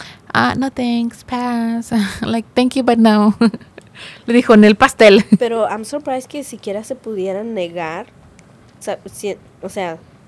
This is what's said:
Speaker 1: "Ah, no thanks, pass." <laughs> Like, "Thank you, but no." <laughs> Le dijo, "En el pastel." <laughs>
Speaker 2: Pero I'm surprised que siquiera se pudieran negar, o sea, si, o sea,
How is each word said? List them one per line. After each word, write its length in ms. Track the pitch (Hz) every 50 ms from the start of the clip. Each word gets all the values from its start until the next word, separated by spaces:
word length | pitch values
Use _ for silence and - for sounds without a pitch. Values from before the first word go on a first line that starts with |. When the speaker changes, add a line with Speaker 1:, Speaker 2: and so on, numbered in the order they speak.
| - - - - _ _ -
Speaker 1:
"Ah, 220 | - 233 247 - -
no 140 | 254 269
thanks, 520 | - - 247 240 240 233 233 233 - - -
pass." 680 | - - 247 247 247 240 233 233 226 233 233 233 - 240 226 202 190
<laughs> 140 | - -
Like, 260 | 220 220 226 226 226 - _
"Thank 180 | - 247 254 -
you, 100 | 269 254
but 140 | 247 240 233
no." 380 | 220 226 214 214 208 214 202 -
<laughs> 880 | 233 220 - - - _ _ - _ _ _ - - - - - _
Le 80 | - 233
dijo, 200 | 240 247 - 233
"En 80 | 214 208
el 120 | 208 214
pastel." 480 | 202 262 262 - - 226 214 196 220 202 -
<laughs> 80 | - 185
Speaker 2:
Pero 280 | 247 226 233 226 214 202
I'm 160 | 185 214 220
surprised 420 | - - 294 294 302 262 262 254 -
que 140 | - 294 269
siquiera 400 | - - 208 - 220 196 208 220
se 120 | - 262
pudieran 580 | 254 _ 226 220 196 185 190 190 196 214 233 226
negar, 540 | 202 175 170 170 175 170 160 160 180 226 - _ _ _ _ _ _ _ _ _ _ _ _ _ _
o 20 |
sea, 160 | - - 196 - -
si, 320 | 196 - - - 202 185 - _ _ _ _
o 80 | - 196
sea, 280 | - 214 190 175 165 165 - _ _ _ _